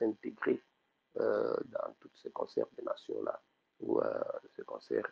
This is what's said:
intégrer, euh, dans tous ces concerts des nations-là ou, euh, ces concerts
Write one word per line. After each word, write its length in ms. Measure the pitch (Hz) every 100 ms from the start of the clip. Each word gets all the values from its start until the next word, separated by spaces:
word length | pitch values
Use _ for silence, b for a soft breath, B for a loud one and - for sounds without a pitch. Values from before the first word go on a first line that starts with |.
intégrer, 600 | 110 104 123 110 127 127 - _ _ _ _ -
euh, 380 | 110 104 113 - -
dans 300 | - - -
tous 120 | - -
ces 140 | -
concerts 380 | - - - - -
des 60 |
nations-là 580 | - - - 53 - - _ _ _ -
ou, 200 | 57 -
euh, 220 | - - - - - -
ces 80 |
concerts 460 | - - - 58 -